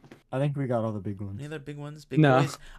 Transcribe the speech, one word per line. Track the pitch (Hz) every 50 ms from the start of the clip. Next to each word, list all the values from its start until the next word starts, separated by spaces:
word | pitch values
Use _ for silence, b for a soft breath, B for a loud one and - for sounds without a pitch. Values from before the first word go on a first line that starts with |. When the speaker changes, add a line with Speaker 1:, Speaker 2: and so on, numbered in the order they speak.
| _ - - - _ - -
Speaker 1:
I | 131
think | 139 147 139
we | 143 139
got | 120 123 117 113
all | 113 107
the | 107
big | 90 104 101 95
ones. | 104 101 98 101
Speaker 2:
Any | 139
other | 147 156 156
big | 139 147 147
ones? | 147 143 147 151 151 -
Big | - 131 151 156
Speaker 3:
No. | 143 131 131 143
Speaker 2:
boys? | 143 - - B B B